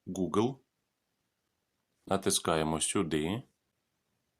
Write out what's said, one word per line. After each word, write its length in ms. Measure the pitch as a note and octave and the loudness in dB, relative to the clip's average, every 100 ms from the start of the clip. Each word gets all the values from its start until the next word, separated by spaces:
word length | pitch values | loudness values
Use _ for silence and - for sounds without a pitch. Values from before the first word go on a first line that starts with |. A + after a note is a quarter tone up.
| - | -10
Google. 480 | F#2 F2 G2+ A#2 C3+ _ _ _ _ _ _ _ _ _ _ _ _ _ _ - | -4 0 2 0 -2 _ _ _ _ _ _ _ _ _ _ _ _ _ _ -4
Натискаємо 760 | F#2+ - F#2+ - D#2+ D#2 D#2 | 0 2 0 2 2 2 0
сюди. 640 | - G2+ E2+ D#2 D#2+ A2 - _ _ _ _ _ _ _ _ | 0 0 0 0 0 -4 -8 _ _ _ _ _ _ _ _